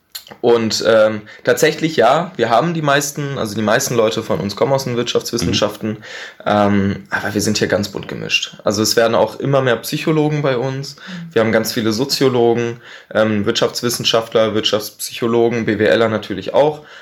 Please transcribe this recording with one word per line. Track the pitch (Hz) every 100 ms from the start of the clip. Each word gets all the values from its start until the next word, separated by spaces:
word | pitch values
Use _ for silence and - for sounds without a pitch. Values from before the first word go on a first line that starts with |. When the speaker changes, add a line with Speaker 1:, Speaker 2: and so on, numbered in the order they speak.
| _ - - -
Speaker 1:
Und, | 120 117 113 101 107
ähm, | 113 107 110 - -
tatsächlich, | - 120 156 156 160 160
ja, | 113 147 175 -
wir | 143
haben | 117 160
die | 165
meisten, | 147 139 147 - 143 135
also | 110
die | 101
meisten | 107 117 - 120
Leute | 110 -
von | 107 110
uns | 101 -
kommen | 123
aus | 135 131
den | 120
Wirtschaftswissenschaften, | - - - 117 - 110 107 - 110
Speaker 2:
Mhm. | 107 - - - - -
Speaker 1:
ähm, | 104 101 101 98 98 -
aber | - 101
wir | 107
sind | 107 104
hier | 104
ganz | 95 101
bunt | - -
gemischt. | 58 53 - - -
Also | - 104
es | 107 -
werden | 113
auch | 113 107 -
immer | 135 139
mehr | 131 113
Psychologen | - 151 - 160 151 151
bei | 143 123
uns, | 131 135 139 - - - -
wir | 113
haben | 113
ganz | 113 113
viele | - 110
Soziologen, | 107 135 - 135 120 120 117 117 120 - - -
ähm, | 104 110 107 101
Wirtschaftswissenschaftler, | 113 123 - 123 117 117 113 113 117 110
Wirtschaftspsychologen, | 104 107 104 107 - - - 120 117 117 117 110
B | 104
W | 107
Ler | 110 113
natürlich | 107 - 95 -
auch, | - 147 151 - -